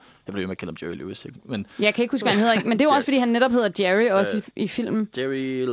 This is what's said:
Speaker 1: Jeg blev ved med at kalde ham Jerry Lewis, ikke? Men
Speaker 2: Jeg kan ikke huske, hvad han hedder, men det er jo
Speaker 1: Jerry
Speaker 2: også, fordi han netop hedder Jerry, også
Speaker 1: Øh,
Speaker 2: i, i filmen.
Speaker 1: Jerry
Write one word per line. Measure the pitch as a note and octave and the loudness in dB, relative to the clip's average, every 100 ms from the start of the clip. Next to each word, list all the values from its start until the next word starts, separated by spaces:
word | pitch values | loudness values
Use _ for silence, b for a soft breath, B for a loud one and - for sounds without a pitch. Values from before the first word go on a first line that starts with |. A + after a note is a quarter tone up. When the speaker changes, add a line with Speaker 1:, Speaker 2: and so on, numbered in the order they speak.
| b b - | b b -10
Speaker 1:
Jeg | |
blev | G2 | -6
ved | F#2 | -6
med | |
at | F2+ | -6
kalde | F2+ E2 | -10 -8
ham | E2+ | -10
Jerry | E2+ | -8
Lewis, | E2+ - - | -10 -12 -14
ikke? | - - | -16 -8
Men | A2 - - | -8 -8 -2
Speaker 2:
Jeg | G#3 | 0
kan | G#3 | 0
ikke | A#3+ | -2
huske, | C4+ A#3+ | -2 0
hvad | |
han | G#3 A#3 | 2 4
hedder, | A3 | 2
men | G#3+ A3 | 2 2
det | |
er | D4 | 4
jo | |
Speaker 1:
Jerry | C#4 | 4
Speaker 2:
også, | C#4 | 2
fordi | C4 | 2
han | A#3+ | 2
netop | A#3 B3+ | 2 4
hedder | A#3+ G#3 E3+ | 2 2 0
Jerry, | F#3 G3 A#3 | 2 2 4
også | F#3+ G3+ G#3+ | 2 2 -2
Speaker 1:
Øh, | - - | -4 -4
Speaker 2:
i, | |
i | G3 | -4
filmen. | - A3+ A3 G#3 B2+ | -4 -2 -2 -2 -4
Speaker 1:
Jerry | C3+ C3+ C3 C3 B2+ | -4 -2 -4 -2 -2